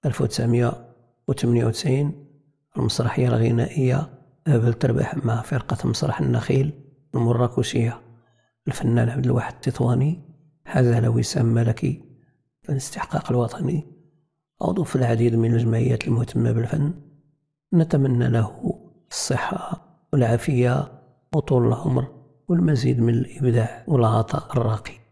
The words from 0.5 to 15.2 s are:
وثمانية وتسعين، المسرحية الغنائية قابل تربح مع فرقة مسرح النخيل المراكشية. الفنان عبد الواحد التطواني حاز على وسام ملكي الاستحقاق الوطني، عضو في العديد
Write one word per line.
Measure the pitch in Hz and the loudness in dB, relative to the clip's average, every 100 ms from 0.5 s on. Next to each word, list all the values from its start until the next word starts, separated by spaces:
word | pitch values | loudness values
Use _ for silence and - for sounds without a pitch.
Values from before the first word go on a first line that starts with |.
| 120 120 - - - _ _ - | 2 0 -4 -14 -20 _ _ -6
وثمانية | 135 120 117 | -2 2 2
وتسعين، | 117 113 151 131 143 - - _ _ _ _ - | 2 -2 -2 0 0 -4 -16 _ _ _ _ -4
المسرحية | 117 - 117 - 123 | -2 0 -2 0 0
الغنائية | 117 117 117 117 - 131 127 156 - - _ - | 2 2 2 0 0 0 0 -4 -12 -20 _ 0
قابل | 127 117 | 2 2
تربح | 113 131 123 - 151 | 0 0 0 -2 -2
مع | 120 113 | -2 -4
فرقة | - 131 - 110 123 | -4 -6 -4 -4 -2
مسرح | 113 143 - | -2 -2 -2
النخيل | 135 120 - 131 143 - - _ _ | 0 0 0 0 0 -4 -18 _ _
المراكشية. | 131 117 120 120 - 123 - 117 - - - _ _ _ _ - | -2 0 2 0 0 -2 0 -2 -4 -16 -20 _ _ _ _ -8
الفنان | - 123 117 117 | -4 0 2 2
عبد | 131 | 0
الواحد | 123 120 - | 0 0 -2
التطواني | - - - 120 123 139 175 - - _ _ | -6 -6 -2 0 2 0 -2 -10 -20 _ _
حاز | - - 123 | -6 2 2
على | 117 117 | 4 2
وسام | 117 113 - 117 | 0 0 0 2
ملكي | 117 117 113 - 131 - - _ _ _ _ - | 2 2 0 -2 -4 -10 -20 _ _ _ _ -6
الاستحقاق | 135 - - - - - | -6 -6 -10 -6 -6 -2
الوطني، | 127 120 - 135 156 - - _ _ _ _ _ _ | -2 -2 -4 -4 -4 -6 -18 _ _ _ _ _ _
عضو | - 190 | -4 -2
في | 165 135 | -2 0
العديد | 123 117 | 0 2